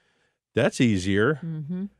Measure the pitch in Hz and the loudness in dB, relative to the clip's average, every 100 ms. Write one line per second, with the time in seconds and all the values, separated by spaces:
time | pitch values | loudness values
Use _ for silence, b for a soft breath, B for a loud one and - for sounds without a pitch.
0 | _ _ _ _ _ - 160 - 123 98 | _ _ _ _ _ 0 0 2 2 2
1 | 92 98 117 151 165 156 147 180 196 | 2 2 2 0 -6 -10 -8 -8 -10